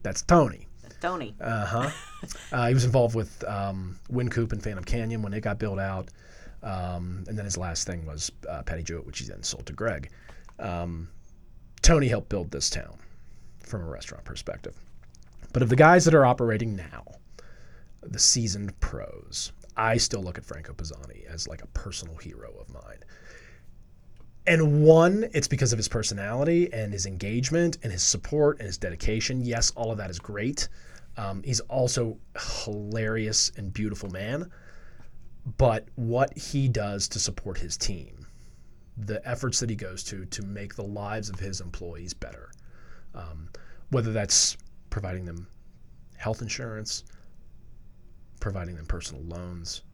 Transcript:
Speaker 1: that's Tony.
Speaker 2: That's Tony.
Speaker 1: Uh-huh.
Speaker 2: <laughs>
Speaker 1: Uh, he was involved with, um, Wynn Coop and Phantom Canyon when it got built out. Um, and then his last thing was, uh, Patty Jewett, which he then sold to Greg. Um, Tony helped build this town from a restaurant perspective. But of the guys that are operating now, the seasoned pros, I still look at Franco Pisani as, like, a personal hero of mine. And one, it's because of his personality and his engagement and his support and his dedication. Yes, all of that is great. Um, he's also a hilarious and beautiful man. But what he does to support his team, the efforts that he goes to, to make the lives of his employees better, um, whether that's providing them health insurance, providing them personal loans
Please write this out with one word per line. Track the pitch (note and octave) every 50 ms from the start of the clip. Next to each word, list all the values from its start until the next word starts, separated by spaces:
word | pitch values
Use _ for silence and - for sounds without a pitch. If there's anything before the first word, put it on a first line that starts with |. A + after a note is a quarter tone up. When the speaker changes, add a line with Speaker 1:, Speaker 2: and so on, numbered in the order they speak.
Speaker 1:
that's | - G2+ F#2 -
Tony. | - - F3 E3+ C#3+ A2 D#2+ - - - - -
Speaker 2:
That's | - - - -
Tony. | - F3 F3+ E3+ C3 G#2 A2 A2
Speaker 1:
Uh-huh. | - B2 A2+ G#2+ G2+ F#2+ A#2 A#2+ C3 D3 -
Speaker 2:
<laughs> | - - - - - - - - - - -
Speaker 1:
Uh, | C3 B2 A#2+ A#2+
he |
was | B2+ C3 A#2+
involved | B2 A2+ C3 A#2+ A#2 A#2
with, | A2+ G#2 - - - -
um, | - G#2 G2 G2 G2 F#2+ F#2+ F#2 F2+ F2+ - - -
Wynn | A#2+ B2 B2 A#2
Coop | - A#2+ A2+ A2
and | - G#2
Phantom | - A2 G2+ F#2
Canyon | F2 - - A#2+ A2 A2 A#2 A2
when | G#2+ G2+ G2+
it | G#2+
got | A2 G#2+ G2+ G#2+
built | A2 G#2+ G2 F#2+
out. | G2 G2 F#2+ F#2+ F#2 - - - - - - - - - - -
Um, | - G#2 F#2+ F#2 F2+ F2+ F2+ F2 F2 F2+ F2+ F#2+ E2+ -
and | G#2+
then | G#2 G2+
his | G2+ F#2+ F2
last | F2+ F2 E2+ - -
thing | - F2+ E2 D#2+
was, | D#2 D2+ D2+ - - - - - C#2+
uh, | D#2 C2+
Patty | - - E2 E2
Jewett, | D#2+ - E2 E2 -
which | - - -
he | C2
then | G#1+ G1+ G1+
sold | - - - - -
to | - -
Greg. | - G#2+ A2+ F#2 C#2+ - - - - - - - - - - - -
Um, | - G2 F2 E2+ F2 F2 E2+ E2 E2+ - - - - - - - - - - - - - - -
Tony | - - E3 D3+ C#3 A#2+
helped | A#2+ - - -
build | - G2 F2 -
this | - C#2 - -
town | - - - - - - - - - - - - - - - - - -
from | - - - G2+
a | E2+
restaurant | E2 C2 - - - - - -
perspective. | - - - - - - - - - - - - - - - - - - - - - - - - -
But | - B2
of | B2+ A2
the | B2+
guys | C3 D#3 D#3+ F3 F3+ -
that | D#3+ D#3
are | D3+ C3+
operating | B2 B2 - A#2+ A2+ G#2+ G#2 A#2 A2+ G#2
now, | F#2 E2+ C#2 - A#1 - - - - - - - - - - - - - - - - - - - -
the | - - - G2+
seasoned | - - - B2 A2+ G#2+ F#2 G2+ G#2 G2 - -
pros, | - - - A#1+ G#1 G1+ G1+ - - E2+ F2 - - - - - - - -
I | - A2 A2+ A2+ A#2
still | - - - G#2
look | F#2 F2+ F2 -
at | -
Franco | - - D#2 D2+ -
Pisani | - - E2 D#2 D2+ C#2 C#2 B1+ - - - -
as, | D#2+ D#2+ -
like, | - E2 D#2+
a | - -
personal | - - - G2+ F2+ - F2 D#2+ D#2+
hero | D2+ - D#2+ - A1+ A1 A1 - G1+
of | - -
mine. | B1 C2 - G#1 A1 - - - - - - - - - - - - - - - - - - - - - - - - - - - - - -
And | F3 E3+ D#3+ D#3+ D3+ C#3+ D3+
one, | D3+ D#3 D#3+ E3 E3 F3+ G3 G#3 A3+ A#3
it's | - D3 - -
because | C#3 B2+ C3 A2
of | A#2 A2
his | G2+ -
personality | - A2+ G#2+ - G#2+ G2+ G2 G#2 A2+ B2+ C#3+ E3 E3+ F3 F3 F3
and | - A2+ A2 G2+
his | G2+ F#2+ G2
engagement | G2 F#2+ E2+ G2 G2+ A2 A#2+ C3 C3 D#3 E3+ E3+ E3+ E3+ -
and | - A#2
his | F2+ F2+
support | - - - G2 - - D3 D3+ D3 D3 D3 -
and | A2
his | F#2+ F2
dedication. | - A2 F#2 - - - A2 A2 A2+ A2 - B2+ B2+
Yes, | A#2+ A#2+ A#2 A#2 A2+ - -
all | A#2+ A#2 A2+
of | A2+ G#2
that | G2+ F#2
is | F2 E2
great. | - - G#2 G2+ G#2+ C3 C#3+ - - - - - - - - - - - -
Um, | - G#2 G2 G2 G2 -
he's | C#3 B2 -
also | - - A#2+ C3 B2+ B2+ - B2+ A#2+ A2+ G#2+ - - - -
a | - - - - - -
hilarious | A2+ G#2 G#2 G#2 G#2 G#2+ A2+ A2 A2 A2 A2 G#2+ G#2+ G#2+ - - - -
and | - G2+ F#2+
beautiful | F#2 - G#2+ G#2+ G2+ - G#2 G2+
man. | F2+ F#2 G2+ A2 C3 D3+ F3 F3 - - - - - - - - - - - - - - - - - - - B2+ - -
But | C3+ A#2+ A2 A2+ - - -
what | - A#2 A#2 A#2 B2 C3+ - -
he | - - - - C#3 C3+ C3
does | A2+ A2 G#2 G2+ G2+ G2+ G2 -
to | - -
support | - - G#2+ - - G2+ F2
his | - F2 - -
team, | - - - G2 E2 C#2 - - - C#2 - - - - - - - - - - - - - -
the | A#2 G#2 G2+ G#2 G2+ -
efforts | B2+ A#2+ A#2+ C3+ B2 - -
that | B2 A2+
he | A2
goes | G2+ G2+ F#2 F#2 F2+ -
to, | - G#2 G2 F#2
to | F2+ - -
make | G2+ G2 G2+ G#2 G2+ G2 -
the | -
lives | G2 G2+ G#2 G#2 G2+ G2+ G#2+ A2 G#2 G#2+
of | F#2+ F#2+
his | G2 G2 F#2+ F#2
employees | F2+ E2+ E2 - F2+ E2+ E2 D#2+ E2+ F2+
better, | - - - A#1 G#1+ G#1+ - - - - - - - - - - - - - - -
um, | - E2+ D#2+ D#2+ D#2 D#2+ - - - - - - - - -
whether | C#3 B2 A2+ A2+
that's | A2 A2 G#2 - - - - - - - - - - - - -
providing | - G#2 G2 F#2 F#2 F#2 F2+
them | F2 E2 E2+ F2 - - - - - - - - - - - - - -
health | - - A2 A2 -
insurance, | A#2+ G#2 - - B2+ A#2 A2 A2 A2 - - - - - - - - - - - - - - - - - - - - - - - - - - - - - - -
providing | - A2 F#2+ F#2+ F2 F2 F2
them | D#2 D#2
personal | - - E2 D#2 - - C2+ D#2
loans | E2+ E2+ F2 F2+ F2 F2+ E2+ D#2+ D2+ - - - -